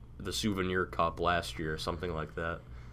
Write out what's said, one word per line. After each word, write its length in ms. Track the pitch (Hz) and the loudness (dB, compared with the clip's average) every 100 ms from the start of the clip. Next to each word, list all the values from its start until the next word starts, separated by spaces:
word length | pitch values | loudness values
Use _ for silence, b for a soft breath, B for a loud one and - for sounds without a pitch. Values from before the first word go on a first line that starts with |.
| - - | -14 -8
the 140 | 98 | -4
souvenir 540 | 87 110 95 92 92 87 | 0 2 2 2 2 2
cup 340 | - 85 78 | 2 2 4
last 400 | 85 87 82 - | 4 4 2 -2
year, 140 | 78 | -2
or 40 | 78 | 0
something 360 | - 85 90 80 | -2 -2 -2 -2
like 200 | 78 - | -2 -2
that. 260 | 82 85 - b b | -2 -4 -8 b b